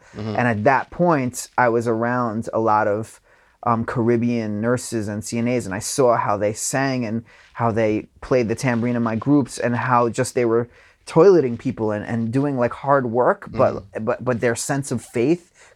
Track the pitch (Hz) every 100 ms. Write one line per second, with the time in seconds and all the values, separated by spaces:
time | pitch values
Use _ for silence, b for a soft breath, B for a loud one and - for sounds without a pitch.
0 | B - 107 104 123 104 123 127 - -
1 | 175 151 127 - - - 123 117 117 113
2 | 117 123 120 107 110 110 110 107 107 104
3 | 110 - b b b b 120 113 117 131
4 | 113 120 120 120 110 104 113 123 - 117
5 | 104 104 - 117 120 123 98 95 - -
6 | 123 117 120 101 104 113 - 135 135 127
7 | 113 113 B B B - 117 110 110 107
8 | - _ - 131 110 113 131 117 120 120
9 | 117 113 135 147 120 - 120 120 123 123
10 | 120 110 123 131 120 113 120 b b b
11 | - 160 190 175 131 117 135 113 107 104
12 | 92 117 113 135 143 131 120 - 139 139
13 | 123 120 127 196 - 107 120 69 - -
14 | 110 - 123 117 123 117 - 139 135 120
15 | - 123 127 175 - _ -